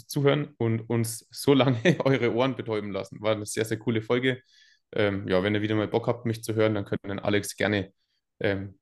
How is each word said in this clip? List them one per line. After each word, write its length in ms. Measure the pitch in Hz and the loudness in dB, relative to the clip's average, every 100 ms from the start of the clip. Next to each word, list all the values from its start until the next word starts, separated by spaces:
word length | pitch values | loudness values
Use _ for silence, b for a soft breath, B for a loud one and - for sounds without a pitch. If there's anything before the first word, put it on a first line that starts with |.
| - | -8
Zuhören 480 | 151 139 147 147 - | 0 2 2 -2 -2
und 320 | 117 113 117 | -2 -2 -2
uns 360 | 117 113 - - | -2 -2 -6 -14
so 240 | - - | -4 4
lange 240 | 139 127 117 | 4 6 4
<laughs> 240 | 180 147 | 2 2
eure 300 | 135 131 117 | 2 2 2
Ohren 220 | 110 131 120 | 2 0 -2
betäuben 340 | 113 107 104 | -4 -4 -4
lassen. 300 | 95 98 - | -6 -8 -6
War 100 | 107 | -2
eine 140 | 107 104 | -2 -4
sehr, 180 | - | -4
sehr 140 | 113 110 | -4 -2
coole 240 | 127 110 | -2 -2
Folge. 400 | 110 123 131 127 b b b b _ | 0 0 0 -2 b b b b _
Ähm, 340 | - 104 98 101 | 0 0 0 0
ja, 160 | 92 | 2
wenn 120 | 101 | 2
ihr 80 | 107 | 0
wieder 120 | 104 | 0
mal 140 | 107 104 | 0 0
Bock 180 | 113 123 | 0 -2
habt, 200 | 113 117 | -2 -2
mich 180 | 113 | -4
zu 100 | - | -4
hören, 200 | 110 110 | 2 2
dann 100 | 104 | 2
könnt 160 | 101 104 | -4 -6
ihr 40 | 101 | -6
den 100 | 101 | -4
Alex 380 | 104 101 98 - | 0 0 -2 -2
gerne, 380 | 101 104 92 _ _ _ _ - | 0 0 -2 _ _ _ _ -6
ähm, 380 | 104 98 98 - | -2 -2 -6 -14